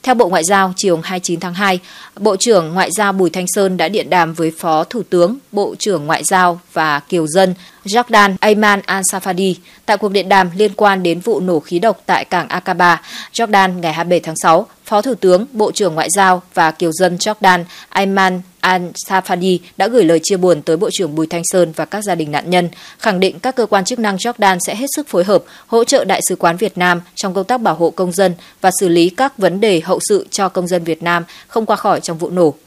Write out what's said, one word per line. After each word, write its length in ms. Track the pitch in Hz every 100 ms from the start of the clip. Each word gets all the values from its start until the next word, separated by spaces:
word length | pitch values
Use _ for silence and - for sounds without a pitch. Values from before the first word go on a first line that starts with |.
Theo 120 | - 240
Bộ 140 | 196
Ngoại 140 | 180
giao, 300 | 160 196 190 180
chiều 220 | 196 165
hai 120 | 165 185
mươi 80 |
chín 160 | 185 170
tháng 140 | 180
hai, 260 | 175 202 185 - - - -
Bộ 160 | 208 190
trưởng 380 | 240 202 160
Ngoại 180 | 180 175
giao 220 | 190 202
Bùi 160 | 190 175
Thanh 180 | 185 180
Sơn 300 | 214 196 180
đã 120 | 165
điện 200 | 208 139
đàm 240 | 180 165
với 180 | 165 165 160
Phó 260 | 170 156
Thủ 200 | 165 240 180
tướng, 280 | 180 170 269 _
Bộ 240 | 202 170 90
trưởng 260 | 214 175 147
Ngoại 180 | 160
giao 360 | 156 190 180 170 _
và 260 | 170 156 147
Kiều 280 | - 180 156
dân 260 | 175 190 180 - _ 196
Jordan 500 | 226 240 214 202 185
Ayman 420 | 214 208 214 202 -
Al-Safadi. 680 | 190 190 196 190 185 190 180 - - -
Tại 120 | 202
cuộc 140 | 208
điện 180 | 196 185
đàm 200 | 196 185 180
liên 180 | 214
quan 300 | 196 208 190
đến 160 | 180 165
vụ 200 | 226 165
nổ 200 | 180 165
khí 200 | - 170
độc 220 | 220 196 -
tại 200 | 175 -
cảng 220 | 180 147
Aqaba, 540 | 180 - 175 180 165 - - -
Jordan 460 | - 226 208 190 180
ngày 140 | 170
hai 120 | 156 170
mươi 40 |
bảy 100 | 175
tháng 180 | - 156
sáu, 300 | 185 165 220 _ -
Phó 160 | 208
Thủ 120 | 269 220
tướng, 300 | 190 180 254
Bộ 200 | 220 202
trưởng 240 | - 190 156
Ngoại 140 | 156
giao 320 | 196 190 180 -
và 180 | - 160
Kiều 200 | - 170
dân 240 | 156 185 175
Jordan 480 | 214 208 190 180 170 - -
Ayman 520 | 190 196 196 190 185 180 _
Al-Safadi 960 | 185 185 175 - - 190 180 180 190 175 - -
đã 100 | 196
gửi 160 | 247
lời 160 | 165 165
chia 140 | - 190
buồn 240 | 180 156
tới 160 | 160 160
Bộ 120 | 190
trưởng 240 | - 165 151
Bùi 120 | 160
Thanh 140 | 170 170
Sơn 280 | 190 175 165
và 100 | 151
các 160 | 202
gia 140 | 202 170
đình 160 | 151
nạn 180 | 147 156
nhân, 200 | 180 175 - - -
khẳng 200 | 226 185
định 200 | 190 160
các 160 | 254 254
cơ 100 | 220
quan 200 | 202 185
chức 140 | 247
năng 160 | 214 190
Jordan 400 | 233 240 202 180
sẽ 160 | - 202
hết 120 | 277 -
sức 120 | 285
phối 160 | 196
hợp, 200 | 185 196 - - _
hỗ 160 | 233
trợ 220 | 240 269 185
Đại 160 | 185 -
sứ 60 | 180
quán 220 | 175 175
Việt 200 | 208 -
Nam 240 | 180 175 - -
trong 180 | 196
công 120 | 185 185
tác 160 | 254
bảo 140 | 214 156
hộ 140 | 170
công 220 | - 180
dân 220 | 175 190 175 - _
và 100 | 190 180
xử 80 | 190
lý 220 | 170 170
các 280 | - 269 -
vấn 220 | 185 185
đề 220 | 220 175
hậu 180 | 165 175 -
sự 180 | 202 -
cho 180 | - 190
công 180 | 185 180
dân 160 | 180
Việt 200 | 165 160
Nam 200 | 170 175 170 - -
không 180 | 220 220
qua 100 | 208
khỏi 240 | 208 151
trong 180 | - 160
vụ 120 | 170
nổ. 240 | 180 160 -